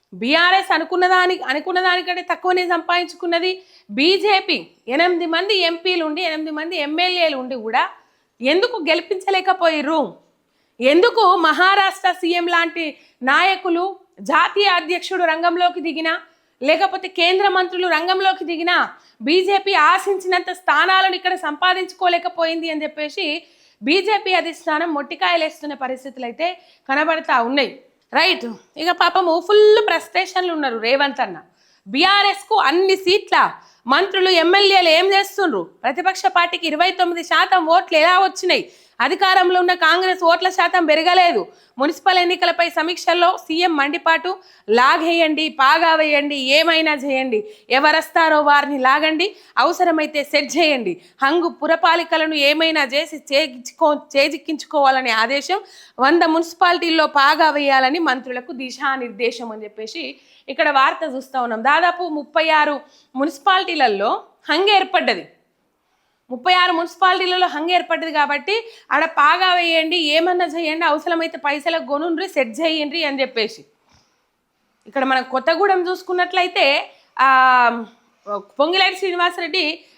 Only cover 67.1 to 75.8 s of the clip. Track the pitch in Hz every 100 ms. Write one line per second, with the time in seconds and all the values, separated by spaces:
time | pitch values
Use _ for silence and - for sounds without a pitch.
67.1 | 370 370 359 359 294 330 359 349 320 330
68.1 | 294 285 285 247 440 453 - - 285 320
69.1 | - 294 349 370 359 339 330 320 349 294
70.1 | 311 349 359 339 320 320 320 339 302 349
71.1 | 330 330 330 285 294 330 330 247 285 339
72.1 | 320 381 311 240 220 330 311 294 330 302
73.1 | 269 254 240 220 - - _ _ _ _
74.1 | _ _ _ _ _ _ _ - 269 262
75.1 | 262 247 254 262 339 403 370